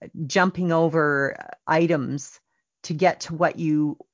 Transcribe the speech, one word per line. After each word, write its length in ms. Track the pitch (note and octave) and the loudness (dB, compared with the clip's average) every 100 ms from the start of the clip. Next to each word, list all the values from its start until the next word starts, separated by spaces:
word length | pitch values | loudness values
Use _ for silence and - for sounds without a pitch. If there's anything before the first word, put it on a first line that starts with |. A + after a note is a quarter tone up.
| - - D3 | -16 -10 -2
jumping 460 | F#3+ F#3 F3 F3+ | 2 2 0 0
over 640 | E3 E3 D#3+ D3 C#3+ C#3 - - - - | 2 2 2 2 2 -2 -4 -14 -12 -2
items 760 | D#3+ E3+ D#3 B2 C#3+ - - _ _ _ _ | 2 2 2 -2 -6 -10 -20 _ _ _ _
to 100 | - | -8
get 280 | D#3 F3+ - | 0 0 0
to 140 | - D#3+ | -6 -2
what 220 | E3+ - | -2 0
you 400 | E3 D3+ D3+ - - | 0 2 0 -4 -14